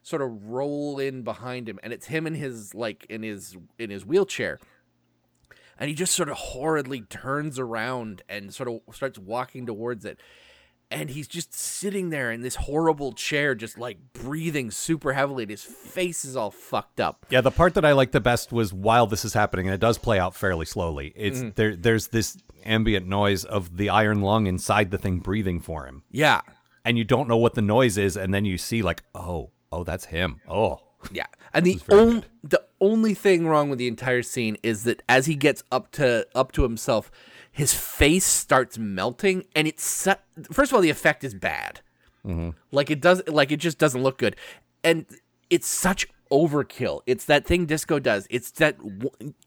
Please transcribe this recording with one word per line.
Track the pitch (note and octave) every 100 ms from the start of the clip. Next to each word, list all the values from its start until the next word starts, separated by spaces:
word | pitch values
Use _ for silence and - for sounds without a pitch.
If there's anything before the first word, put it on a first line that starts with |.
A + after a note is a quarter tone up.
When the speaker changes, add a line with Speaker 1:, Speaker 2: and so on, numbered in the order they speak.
Speaker 1:
sort | - D#3
of | C3 G#2+ G#2+
roll | B2+ C#3+ D3 D3 C#3
in | C3+ C3
behind | A2+ G2+ B2 B2+ A2
him, | F#2+
and | A2+
it's | A#2 -
him | D#3+ E3
in | D#3+
his, | C#3+ A2+ G2+ G2
like, | A2+ - -
in | G#2+
his, | A2 G2+ F2+ F#2 E2 -
in | A2+
his | G2+ F2+
wheelchair. | F#3 - - G2 C#2+ _ _ _ _ _ _ _ _ _ _ _ -
And | C#3+
he | D#3
just | F3+
sort | - D3
of | -
horridly | - B2+ D#3 D#3 C3 C3+
turns | - - C3 C#3+ D3+ B2+
around | A#2+ A2+ A#2+ B2+ A2 F#2 -
and | G2+ G2+
sort | - B2
of | A2+ - -
starts | C3+ G#2+
walking | F#2+ A#2+ B2 C3 A#2+
towards | G#2+ A#2+ A2 G2+
it. | - - - - _ _ _ -
And | D3 E3
he's | C#3+ C#3
just | E3+ - -
sitting | - - G3 G3 F3+
there | D3+ B2
in | A2+
this | B2+ -
horrible | - D3+ E3 D3+ C3+
chair, | A2 - D3 C#3+ A2+
just, | A2+ -
like, | A#2+ F#2 -
breathing | - B2 D#3 E3 D3 A#2
super | - - D#3+ C#3+
heavily, | C3+ C#3 C3
and | G#2
his | G#2
face | - - - F#3 F3+ D#3+
is | C#3 B2+
all | G#2
fucked | - - A2 - -
up. | E2+ - -
Speaker 2:
Yeah, | B2+
the | A#2+
part | - F3
that | G3
I | D3+
liked | C#3 C3
the | C3+
best | A#2+ A#2+ -
was | A#2 G#2+
while | F#2+ G#2 A#2 A2
this | G#2 G#2
is |
happening, | G#2 G#2 F#2 F#2
and |
it | F#2+
does | A2 G#2+
play | - G2+
out | F2+ -
fairly | G2 E2 D#2
slowly, | G#2 E2+ C#2+ D2 -
it's | G2+ B2+
Speaker 1:
Mm-hmm. | A#2 -
Speaker 2:
there, | G#2+ F2+
there's | A2+ A2 -
this | A2+ - - _ -
ambient | A2 A2 A2 G2 F2+
noise | G2+ G2+ F#2+
of | - G#2 E2+ F2
the | G2+
iron | G2+ G#2+ G#2
lung | G2 A2 G2+
inside | F2+ - G#2+ F#2+
the | F#2+
thing | G2 F2+
breathing | - G#2+ F#2+ F2
for | - D#2+ C2+
him. | C#2 -
Speaker 1:
Yeah. | B2+ D3+ A2 - - _ _ A#2+
Speaker 2:
And | A#2+
you | A2
don't | B2+ B2+
know | A#2
what | A#2 A#2+
the |
noise | G2+ A2+ B2+ G2
is, | G2 G2
and | F#2
then | G2 G#2
you | F2
see, | - A#2
like, | F#2 E2+ - -
"Oh, | F2 E2 D2+ _ _
oh, | E2
that's | E2+ F2+ -
him. | E2 F2+ D#2 D#2+
Oh." | F#2 G#2 - _ _ -
Speaker 1:
Yeah. | F2 - _ -
And | D#3 F3
the |
Speaker 2:
This | B2+
is | -
very | G#3
Speaker 1:
on-, | A3+ A#3
Speaker 2:
good. | - _
Speaker 1:
the | C#3+ F3 - -
only | G3 A3+ A3
thing | F#3 G3+ F3 E3
wrong | D3+ C#3+
with | B2+
the | B2
entire | A2+ B2+ B2
scene | A#2 B2+ A2 G#2+
is | A#2 G#2
that | A#2+ - -
as | C3 C3+
he | C#3+
gets | D3 - -
up | B2+ -
to, | - C3 A2+ - B2
up | C3
to | -
himself, | C3 A2+ - A2 - - - - -
his | - C#3+
face | - - - D3 F#3 -
starts | - - C3+ A#2+ A2+
melting, | G#2+ F#2 A2 - G3+ F#3 - D#3
and | D#3
it's | - -
su-, | - F#3+ G3 _ - -
first | E3+ C#4+
of | B3
all, |
the | E3+
effect | C#3 D#3 -
is | C3+ F#2+
bad. | F2+ C#2+ G1+ - _ _ _ _ G2+
Speaker 2:
Mm-hmm. | E2 E2+ E2 _
Speaker 1:
Like, | C#3 C#3+
it | D3
does, | F3 F#3 D#3+
like, | D3+ C#3
it | D3+
just | E3+ -
doesn't | D3+ B2
look | C3+ -
good. | A2 - - - _ _
And | E3 E3 - - _ _ -
it's | F3 -
such | - F#3 F#3 - _ -
overkill. | C#3 D#3+ D3 - - G#2+ D2 -
It's | A#2+ -
that | D3 -
thing | F3+ D#3+
Disco | D#3 - D3
does. | B2+ G2+ -
It's | A#2+ -
that | - D3+ -
w-, | G#2 F#2+ C3 - C#3 -